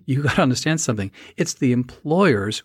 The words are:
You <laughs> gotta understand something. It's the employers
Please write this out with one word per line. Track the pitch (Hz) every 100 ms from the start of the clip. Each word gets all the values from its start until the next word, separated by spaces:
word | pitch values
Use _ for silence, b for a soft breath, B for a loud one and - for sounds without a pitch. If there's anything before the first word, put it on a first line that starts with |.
| -
You | 135
<laughs> |
gotta | 143 -
understand | 151 123 156 160
something. | - 110 95 B B -
It's | 156 -
the | 139
employers | 120 127 - 147 165 196 110 98 110